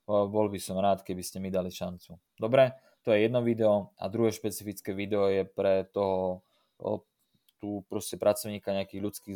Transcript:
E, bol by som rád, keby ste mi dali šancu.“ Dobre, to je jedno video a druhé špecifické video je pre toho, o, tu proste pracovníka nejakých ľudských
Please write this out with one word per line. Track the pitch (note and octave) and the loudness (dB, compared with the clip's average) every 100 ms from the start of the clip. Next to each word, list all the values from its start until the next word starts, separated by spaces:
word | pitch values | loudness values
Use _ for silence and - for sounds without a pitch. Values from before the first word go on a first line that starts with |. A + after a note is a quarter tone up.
| - | 0
E, | |
bol | G#2 G2+ G#2+ G#2 | 0 2 2 0
by | G2 | -2
som | - F#2 | -6 0
rád, | G2+ F#2+ | 2 0
keby | - F#2 - | -2 -8 -8
ste | F#2+ | -8
mi | F#2+ | -4
dali | F#2+ F#2 | -2 -4
šancu.“ | - F#2 F2+ - E2+ _ - | -6 -10 -10 -18 -20 _ -6
Dobre, | A2 C3 B2+ - _ _ | 2 4 4 2 _ _
to | B2 | 2
je | G#2 A2+ | 4 4
jedno | B2 | 2
video | A#2+ A2+ G#2+ G#2 F#2+ - | 2 4 4 4 0 -8
a | F#2+ | -6
druhé | A2 A2+ | 0 0
špecifické | G#2 G#2+ - G#2 G2 - | 0 -6 -6 -10 -10 -8
video | F#2+ G2+ G#2 G2 | -6 -2 2 2
je | G2 | 2
pre | F#2 - G2 F#2+ F#2 | -2 0 2 2 0
toho, | G2+ G2 F#2 F#2 F#2 _ _ _ - | 0 0 0 -2 -4 _ _ _ -8
o, | - G#2 _ _ _ _ _ - | -6 -6 _ _ _ _ _ -12
tu | G#2 G2+ - | -8 -8 -6
proste | G#2+ - F2+ | -8 -6 0
pracovníka | G#2 G#2 G#2+ G#2 - | 2 2 -2 -8 -4
nejakých | G2 G2 G2 | -4 -4 -6
ľudských | G#2 - - | -8 -8 -12